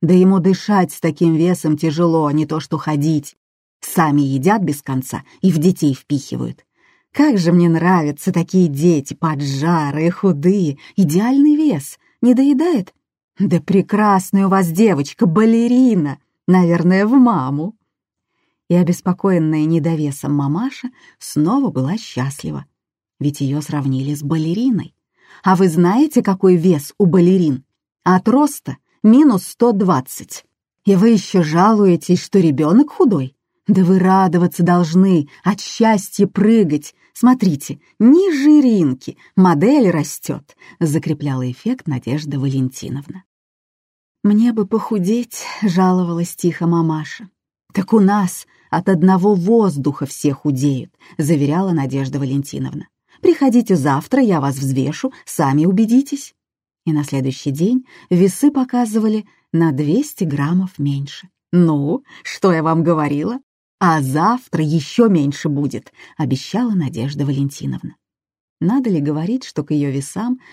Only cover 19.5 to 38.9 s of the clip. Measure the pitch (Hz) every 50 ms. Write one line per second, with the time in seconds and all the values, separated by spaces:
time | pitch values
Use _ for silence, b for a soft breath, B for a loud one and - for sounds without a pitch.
19.5 | 156 156 151 156 165 165 147 165 165 156 151 147 143 - - 139 147 147 143 139
20.5 | 147 175 233 269 - - - 254 b b b b b b - - - 151 151 170
21.5 | 226 277 277 220 - 131 131 139 190 220 - - - 123 123 139 139 - - -
22.5 | 78 139 139 _ _ _ _ _ _ _ _ _ _ - 135 147 143 - 143 131
23.5 | 139 151 147 147 151 147 135 139 131 131 135 143 147 147 151 143 160 160 156 160
24.5 | 175 208 247 269 233 180 - - _ _ _ _ _ b b b b b b 190
25.5 | 190 175 196 185 156 185 175 175 196 240 302 302 - 247 - 202 190 185 - 190
26.5 | 180 170 156 185 175 147 139 - - - 208 180 151 185 170 175 190 190 175 156
27.5 | 135 127 - _ _ _ _ _ _ _ - - 180 185 185 - 240 277 302 285
28.5 | 285 - - - - - _ _ _ _ - 214 226 262 320 294 226 180 - -
29.5 | - - 226 240 226 196 202 185 180 - 131 - - - - - - - - _
30.5 | _ _ _ _ _ _ - 202 196 180 202 233 233 196 - - - 185 170 151
31.5 | 151 170 185 214 226 208 202 190 175 165 - - 180 175 - - - 196 185 160
32.5 | 143 127 156 151 180 233 302 294 - - 381 262 196 143 131 131 - _ _ _
33.5 | _ _ _ - 208 185 185 170 190 185 180 185 190 190 190 185 156 175 175 180
34.5 | - - 175 165 175 175 180 156 160 185 190 196 185 165 143 143 B B B 175
35.5 | 214 202 - - - - 226 220 220 202 - - - - 202 196 - - 196 214
36.5 | 226 226 202 156 147 147 - - - _ _ _ - - - 247 254 254 - 185
37.5 | 151 139 - - 175 - b b b b 208 240 285 349 392 392 320 269 269 302
38.5 | 302 302 269 254 226 196 170 139